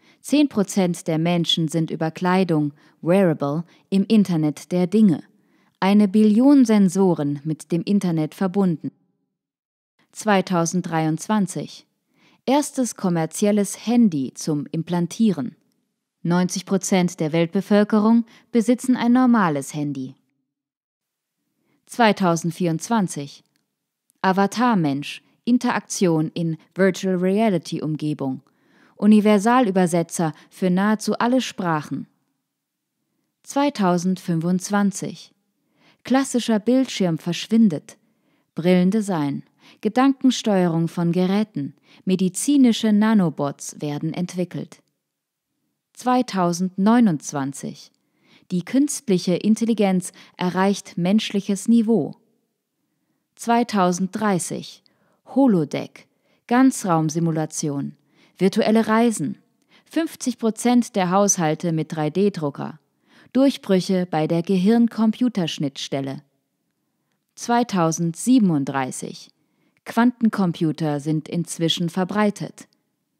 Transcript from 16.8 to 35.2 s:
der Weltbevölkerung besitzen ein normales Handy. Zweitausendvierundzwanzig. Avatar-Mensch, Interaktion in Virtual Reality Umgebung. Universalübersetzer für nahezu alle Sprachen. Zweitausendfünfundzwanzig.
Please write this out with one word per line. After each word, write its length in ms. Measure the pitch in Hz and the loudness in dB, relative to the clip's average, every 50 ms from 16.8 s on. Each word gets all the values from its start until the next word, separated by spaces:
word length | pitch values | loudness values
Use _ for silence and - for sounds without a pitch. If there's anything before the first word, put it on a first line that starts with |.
| - - 202 185 180 175 - - | -2 0 0 0 0 0 -2 -4
der 120 | 165 151 | -6 -2
Weltbevölkerung 960 | 151 170 170 165 - 196 185 - 214 208 208 208 220 214 208 220 233 233 226 _ - - _ _ | 0 0 -2 0 -2 -4 -2 0 2 2 2 2 2 2 2 4 2 2 0 _ -10 -20 _ _
besitzen 460 | - 240 214 - 254 233 - 247 254 - | -2 -2 2 2 0 0 2 -2 -2 0
ein 160 | - 240 240 | 2 2 2
normales 640 | 254 254 247 240 220 196 165 147 139 135 - - | 4 4 4 4 4 2 2 0 -2 -6 -8 -8
Handy. 400 | 151 147 147 139 135 131 135 135 _ _ _ _ _ _ _ _ _ _ _ _ _ _ _ _ _ _ _ _ _ _ _ _ _ _ _ _ _ _ _ _ _ _ | -6 -6 -6 -6 -8 -10 -12 -14 _ _ _ _ _ _ _ _ _ _ _ _ _ _ _ _ _ _ _ _ _ _ _ _ _ _ _ _ _ _ _ _ _ _
Zweitausendvierundzwanzig. 1600 | - - - 240 214 196 - 190 175 165 160 - 170 160 - 185 170 160 160 - - 233 220 185 160 - 147 143 139 - - _ _ _ _ _ _ _ _ _ _ _ _ _ _ _ - | -14 -4 0 2 2 2 2 2 0 0 0 -2 -6 -4 -2 -4 -4 -4 -4 -4 -2 -2 -2 -2 -2 -4 -8 -12 -14 -16 -20 _ _ _ _ _ _ _ _ _ _ _ _ _ _ _ -4
Avatar-Mensch, 1000 | - 190 185 196 196 196 - 214 247 247 226 185 160 143 135 143 147 - - - _ _ _ _ - | -2 0 2 2 0 0 0 2 2 2 4 2 2 0 -2 -4 -6 -8 -12 -16 _ _ _ _ -2
Interaktion 840 | - 240 240 - 240 - 208 - - - - 202 175 165 156 156 - - | 0 0 0 2 0 -4 -4 -6 -8 -4 0 2 2 2 2 0 -2 -4
in 240 | - 170 165 160 - _ _ - | -4 -4 -4 -4 -6 _ _ -2
Virtual 440 | - 190 190 180 - - 190 185 175 | 0 2 2 2 0 -2 -2 -2 0
Reality 640 | 180 190 190 208 226 220 185 165 - - 170 - | 0 0 0 2 2 0 0 -2 -4 -6 -10 -6
Umgebung. 600 | - 156 156 143 151 151 147 - 139 135 131 139 _ _ _ _ _ _ _ _ _ _ _ | -6 -6 -6 -4 -4 -6 -4 -4 -6 -8 -8 -8 _ _ _ _ _ _ _ _ _ _ _
Universalübersetzer 1400 | - 202 208 214 208 196 214 208 202 190 233 240 262 262 190 180 190 185 165 170 170 165 - - - 170 156 147 - - _ | 0 4 4 6 6 6 4 4 4 4 2 2 2 2 2 2 2 2 2 2 0 -2 -2 -4 -4 -4 -4 -4 -8 -18 _
für 220 | _ - 190 185 | _ -4 -2 0
nahezu 480 | 180 185 196 214 220 214 - 214 208 - | 2 2 2 0 0 0 -2 -4 -2 0
alle 220 | 220 240 254 262 | 0 0 0 0
Sprachen. 640 | 233 - - - 190 170 160 151 143 - 139 - - _ _ _ _ _ _ _ _ _ _ _ _ _ _ _ _ _ _ _ _ _ _ _ _ _ _ _ _ | -2 -2 -8 -6 -4 -2 -2 -4 -4 -6 -10 -10 -10 _ _ _ _ _ _ _ _ _ _ _ _ _ _ _ _ _ _ _ _ _ _ _ _ _ _ _ _
Zweitausendfünfundzwanzig. 1900 | - - 277 285 294 277 - 202 180 180 175 170 185 185 - - - 170 160 160 175 185 180 - - 202 202 202 196 185 - 151 - 175 - | -6 -2 0 0 0 0 0 0 2 2 0 0 -2 -4 -4 -4 -4 -4 -2 0 0 -2 -2 -2 -2 -2 0 0 0 -2 -4 -10 -10 -12 -14